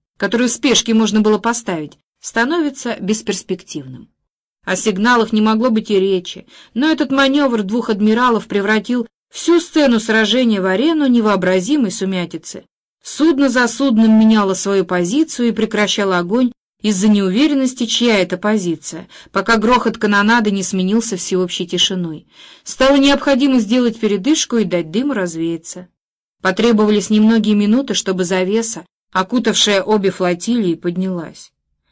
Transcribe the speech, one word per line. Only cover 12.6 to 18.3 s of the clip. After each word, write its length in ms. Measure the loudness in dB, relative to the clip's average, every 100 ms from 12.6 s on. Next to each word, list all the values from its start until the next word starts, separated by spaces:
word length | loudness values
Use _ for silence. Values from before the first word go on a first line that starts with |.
| -20 _ _ _
Судно 460 | -16 0 2 2 2
за 180 | 2 0
судном 500 | 0 0 4 6 6
меняло 360 | 6 4 2
свою 320 | -2 0 0 0
позицию 640 | -2 0 0 -2 0 -2
и 20 |
прекращало 680 | 0 -2 -2 -2 -2 0 -2
огонь 340 | 0 0 -2 -4 _ _
из-за 280 | -4 0 2
неуверенности, 760 | 4 2 0 2 2 -2 -2 -4
чья 340 | 0 0 2
это 180 | 0